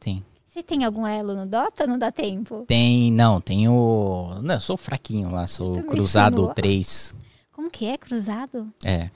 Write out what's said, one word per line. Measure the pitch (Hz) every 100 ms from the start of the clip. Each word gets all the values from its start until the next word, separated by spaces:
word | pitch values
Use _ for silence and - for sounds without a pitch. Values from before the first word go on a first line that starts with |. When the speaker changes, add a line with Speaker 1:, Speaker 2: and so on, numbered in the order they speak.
Speaker 1:
Tem. | 104 95 92 _ _
Speaker 2:
Você | 339
tem | 330 302
algum | 233 214 220
elo | 214 208
no | 196 190
Dota | 226 403 -
ou | 285
não | 247
dá | 240
tempo? | - 208 190 226 220 240
Speaker 1:
Tem, | 117 120 123 117
não, | 113 117 95
tem | - 95 113
o, | 120 117 110 98 92 87 92
não, | 147
eu | 120
sou | - 185
fraquinho | - 139 - 107 90
lá, | 90 87
sou | - 90
Speaker 2:
Eu | 90
também | 311
Speaker 1:
cruzado | 101 98 104 104 - 175
Speaker 2:
sou. |
Speaker 1:
três. | - 98 98 90 - - - - _ _
Speaker 2:
Como | - 339
que | - 220
é, | 277
cruzado? | - 240 202 214 262 247 214 -
Speaker 1:
É. | - 85 82